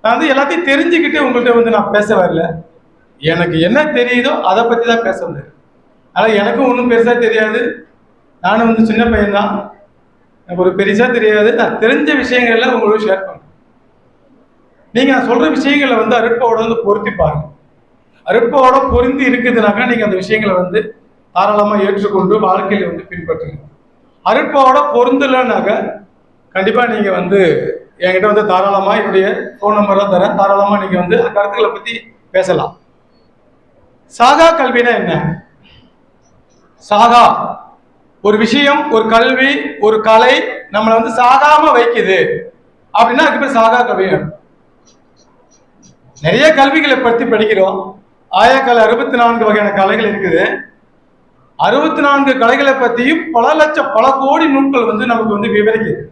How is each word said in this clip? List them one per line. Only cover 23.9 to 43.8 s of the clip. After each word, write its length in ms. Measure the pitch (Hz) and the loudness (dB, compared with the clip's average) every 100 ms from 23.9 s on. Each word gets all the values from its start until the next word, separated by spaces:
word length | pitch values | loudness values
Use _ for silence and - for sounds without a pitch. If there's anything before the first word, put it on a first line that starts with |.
| _ _ _ 180 | _ _ _ -2
அருட்பாவோட 540 | 240 311 285 262 277 277 | -2 0 2 4 4 2
பொருந்தலைன்னாக்க 800 | 233 247 262 277 262 233 196 - 214 - - - _ _ _ _ 185 | 0 0 0 0 0 0 -2 -2 -4 -6 -12 -20 _ _ _ _ -4
கண்டிப்பா 280 | 190 226 240 | -2 0 -2
நீங்க 240 | 214 202 | -2 -2
வந்து 280 | 180 175 196 175 143 - - - _ | -2 0 2 2 0 -4 -8 -14 _
என்கிட்ட 300 | 180 185 208 | -2 0 2
வந்து 180 | 208 208 | 0 2
தாராளமா 460 | 185 190 202 202 220 | 0 2 0 0 -2
என்னுடைய 300 | 190 190 196 - - - | 0 0 0 -4 -10 -6
போன் 220 | 202 208 | -2 0
நம்பர்லாம் 360 | 202 196 202 | 2 0 2
தரேன், 240 | 180 202 - | 0 0 0
தாராளமா 380 | 196 196 202 202 | 0 2 0 0
நீங்க 200 | 190 180 | -2 -4
வந்து 200 | 170 233 | 0 0
அந்த 140 | - | 0
கருத்துக்களை 400 | 202 202 202 202 | -2 -4 -2 -2
பத்தி 220 | - 233 233 - _ _ | -4 -10 -12 -14 _ _
பேசலாம். 420 | 185 180 160 143 - _ _ _ _ _ _ _ _ _ _ _ _ _ | -4 0 -2 -4 -12 _ _ _ _ _ _ _ _ _ _ _ _ _
சாகா 340 | - 240 294 330 | 0 2 6 4
கல்வினா 420 | 330 254 240 240 | 4 0 0 0
என்ன? 200 | 214 180 156 151 - - _ _ - _ _ _ _ _ _ _ _ _ _ - | 0 -2 -4 -4 -8 -14 _ _ -20 _ _ _ _ _ _ _ _ _ _ -2
சாகா 380 | 208 233 240 214 - - - - _ _ _ _ _ | 2 6 6 4 2 -6 -10 -16 _ _ _ _ _
ஒரு 140 | 202 208 | -2 0
விஷயம், 440 | 226 285 285 285 - | 2 2 2 0 0
ஒரு 140 | 220 220 | 0 2
கல்வி, 420 | 226 214 175 262 285 - - | 2 2 2 0 -2 -8 -2
ஒரு 180 | 208 214 | 0 0
கலை 320 | 220 220 247 294 440 - - | 4 4 4 2 -2 -10 -6
நம்மளை 220 | 208 220 | -2 0
வந்து 180 | 226 233 233 | 0 0 0
சாகாம 480 | 247 269 294 302 311 | 2 4 4 4 4
வைக்குது 460 | 247 233 233 185 185 - - - _ _ _ _ | 2 2 0 0 0 0 -4 -10 _ _ _ _
அப்படின்னா 320 | - 233 247 311 | 0 0 2 0
அதுக்கு 180 | 240 | 0
பேர் 140 | 269 233 | -2 0
சாகா 240 | 226 240 | 2 2